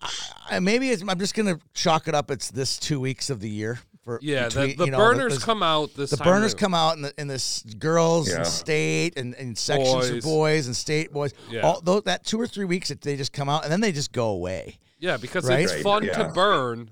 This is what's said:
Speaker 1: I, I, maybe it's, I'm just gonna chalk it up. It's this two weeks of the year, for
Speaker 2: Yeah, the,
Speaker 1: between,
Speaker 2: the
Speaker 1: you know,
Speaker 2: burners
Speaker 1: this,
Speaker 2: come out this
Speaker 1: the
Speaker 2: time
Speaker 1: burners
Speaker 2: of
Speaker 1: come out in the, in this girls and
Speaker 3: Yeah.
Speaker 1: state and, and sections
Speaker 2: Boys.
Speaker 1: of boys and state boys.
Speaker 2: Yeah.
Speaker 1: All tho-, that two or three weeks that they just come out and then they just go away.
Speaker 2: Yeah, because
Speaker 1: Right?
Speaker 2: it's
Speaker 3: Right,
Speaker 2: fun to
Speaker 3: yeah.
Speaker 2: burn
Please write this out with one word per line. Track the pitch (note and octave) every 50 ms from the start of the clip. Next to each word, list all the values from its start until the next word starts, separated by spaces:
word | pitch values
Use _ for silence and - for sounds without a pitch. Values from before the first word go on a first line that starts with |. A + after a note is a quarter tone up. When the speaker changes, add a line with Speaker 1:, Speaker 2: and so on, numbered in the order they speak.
Speaker 1:
I, | - - - - - - - - - - G3+
I, | F#3+
maybe | F3+ G3 A3+ B3+ C4+ C4
it's, | A#3+ E3 F#3+
I'm | G3 F#3 F3
just | F3 - -
gonna | A3 G#3+ G3 E3+ - - _ -
chalk | - - F3 D#3+ D#3+ - E3
it | D3+
up. | D3 - -
It's | C#3 G#2+ - -
this | - B2+ C3+ - - -
two | - - D3+ C3
weeks | C3 C3 B2+ - - -
of | C3 G2+
the | G2+ A2
year, | G#2 G#2 G#2+ A2 B2 A#2+ - _ _ _ _
for | A#2+ A#2+ A2+
Speaker 2:
Yeah, | C#3 D3+ C#3+ B2+ A#2+ A2+
the, | - C3+
Speaker 1:
between, | C#3 C3+ C#3+
Speaker 2:
the | C#3 F3+
Speaker 1:
you | C3+
know, | C3+ G3
Speaker 2:
burners | - - C4 C#4 C4 A#3 C#3
Speaker 1:
this, | B2 -
Speaker 2:
come | A3 A3+ G#3
out | F3+ E3 D#3 D#3 D3+ C#3+ -
this | C#3+ C#3+ -
Speaker 1:
the | C3+
Speaker 2:
time | A#2+ C#3+
Speaker 1:
burners | F3 F#3 G#3 A3 G3+ -
Speaker 2:
of | -
Speaker 1:
come | G#3 F#3+ F3
out | E3 D#3+ D#3+ E3
in | D3+
the, | C#3+ C#3 - -
in | D3 C#3+
this | C3+ B2 - - - - - A2 A2 G2+
girls | - D#3 E3 E3 E3 E3 E3 E3+ D3+ -
and | - -
Speaker 3:
Yeah. | E2+
Speaker 1:
state | E3+ E3+ - - E3 D3+ D#3 D#3 D#3+ D#3 D#3+ D#3+ F3 -
and, | C#3 A#2+ B2 A#2+
and | B2+ C3+ B2 A2
sections | - - - D3 C#3 C3 C3 C3
Speaker 2:
Boys. | B2+ B2+ B2
Speaker 1:
of | A#2+ A#2+
boys | A#2+ D#3 D#3 D#3 D#3 D#3 D#3 D#3 C3
and | B2 A#2
state | - - - D3+ D#3 D#3+ -
boys. | C#3+ C#3+ C#3+ C#3 - - - A2
Speaker 2:
Yeah. | A2+ A2
Speaker 1:
All | A#2 D#3 D#3+ -
tho-, | E3 F3+ F#3+ G#3
that | - F#3 F3+ - -
two | - A3 A3+
or | A#3+
three | A3 - G3 G3
weeks | F3 F3 F#3+ - -
that | C#3 -
they | - C#3+ C#3+
just | C3+ C3 -
come | - D3 C#3+ C#3
out | D3 D#3 D3+
and | D3
then | D#3+ G3
they | A3+ G#3
just | D3+ D3 C#3 -
go | - C3 A#2 A2
away. | G2 F2 F2 F2+ F#2 D#2+ - - - _ _ _ _ _
Speaker 2:
Yeah, | D#3 F3+ D3
because | A2+ B2 - - F#3 A#2+ B2+
Speaker 1:
Right? | B2+ C#3+ -
Speaker 2:
it's | - E3+
Speaker 3:
Right, | -
Speaker 2:
fun | F#3+ G3+ G3+ G#3+
to | A3 G3
Speaker 3:
yeah. | - A3+ G#3 E3
Speaker 2:
burn | - F3 G3 G#3 F#3+ D3 B2+ A#2+ A#2 A#2 A#2 A2